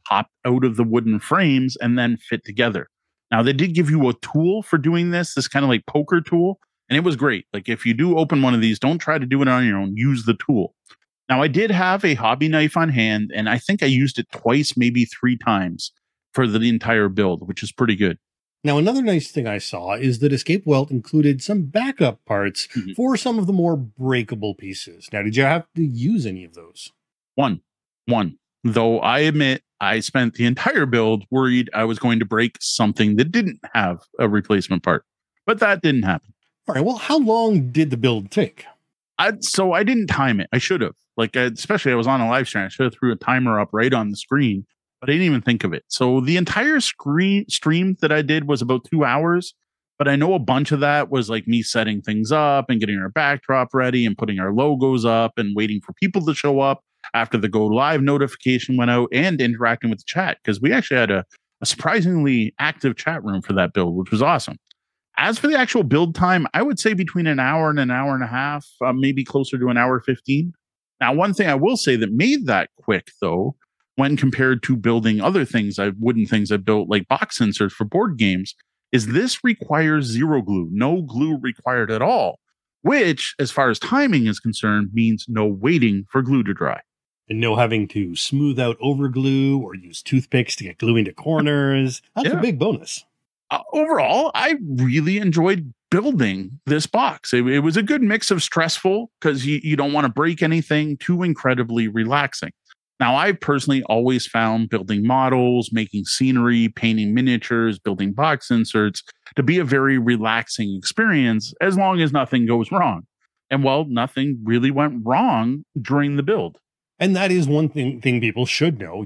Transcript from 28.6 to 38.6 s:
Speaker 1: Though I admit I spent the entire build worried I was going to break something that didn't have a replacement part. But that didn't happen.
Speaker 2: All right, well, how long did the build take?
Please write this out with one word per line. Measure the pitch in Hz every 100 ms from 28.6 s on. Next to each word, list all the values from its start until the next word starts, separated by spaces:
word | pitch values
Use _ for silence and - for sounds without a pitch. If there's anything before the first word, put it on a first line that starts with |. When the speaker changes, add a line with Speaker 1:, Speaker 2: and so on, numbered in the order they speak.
Speaker 1:
Though | 117 113 113 113
I | 107 135
admit | 156 151 135 131 - -
I | 98 110
spent | - 135 120 -
the | 120
entire | 127 247 269 135
build | 117 110 110 -
worried | 131 127 123 117
I | 107 113
was | 110
going | 123 113
to | 104
break | 110 117 -
something | - - 107 101 107 104
that | 151
didn't | 233 185 - -
have | 117 95 87 - -
a | 113
replacement | 104 - 101 - 90
part. | 92 82 - _ _ _ -
But | 220
that | 214 190
didn't | 160 131
happen. | 95 87 - _ _ _ -
Speaker 2:
All | 131
right, | 196
well, | 247
how | - 311
long | 226 226 226 185 123
did | 147 151
the | 120
build | 123 110 98
take? | 208 - -